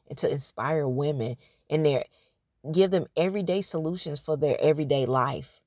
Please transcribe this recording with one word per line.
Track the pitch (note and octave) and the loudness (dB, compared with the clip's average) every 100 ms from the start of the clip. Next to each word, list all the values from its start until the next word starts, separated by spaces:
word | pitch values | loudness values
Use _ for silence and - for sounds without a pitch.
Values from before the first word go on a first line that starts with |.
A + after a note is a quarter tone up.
| _ | _
and | C3 | -4
to | - | -2
inspire | C#3 - - B2+ D#3+ C#3+ | -2 -6 -6 -2 0 0
women | B2+ C#3+ C#3+ A2+ B2 _ _ _ | 0 0 -2 -4 -6 _ _ _
in | D3+ | 2
their, | D#3 C3 - _ _ _ _ _ C#3 | 4 2 -2 _ _ _ _ _ -4
give | E3 F#3+ | 2 4
them | F#3 - - | 2 -2 -2
everyday | F3+ G3+ F3+ F#3+ | 0 0 -2 -2
solutions | G3 E3 D#3+ F3+ E3 C#3+ | -2 -4 -4 -4 -6 -8
for | - D3+ | -4 0
their | D3 B2+ | 2 2
everyday | C#3+ D3+ C#3+ C#3 B2+ | 2 2 2 0 2
life. | C3 B2+ C#3+ C3 - | 2 0 -4 -10 -20